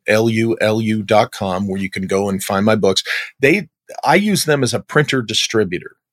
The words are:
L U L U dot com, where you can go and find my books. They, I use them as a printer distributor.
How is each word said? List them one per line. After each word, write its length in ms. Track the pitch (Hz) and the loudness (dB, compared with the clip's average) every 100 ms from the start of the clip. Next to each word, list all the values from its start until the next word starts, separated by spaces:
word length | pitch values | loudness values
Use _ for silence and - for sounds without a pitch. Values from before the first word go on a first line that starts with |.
| - | 0
L 220 | 107 117 | 2 2
U 280 | 110 117 110 | 0 0 0
L 220 | 107 110 | 0 0
U 220 | 110 110 | 0 -2
dot 280 | 101 107 117 | 2 2 2
com, 380 | - 98 90 101 | -2 -4 -4 -4
where 100 | 95 | -4
you 100 | 95 | -6
can 160 | 101 95 | -6 -4
go 220 | 98 101 | -2 -2
and 160 | 95 | -4
find 220 | - 98 107 | -2 0 2
my 100 | 110 | 4
books. 260 | 95 92 - - - - | 2 0 -2 -6 -8 0
They, 300 | 135 202 - _ _ - | 2 2 -2 _ _ -4
I 120 | 131 175 | 2 2
use 280 | 208 185 | 2 0
them 180 | 151 143 | 0 0
as 120 | 123 | 0
a 80 | 113 | -2
printer 400 | - 151 143 131 | -2 0 0 -2
distributor. 720 | 107 107 - 113 98 87 - - _ | -2 -4 -2 0 0 -4 -10 -20 _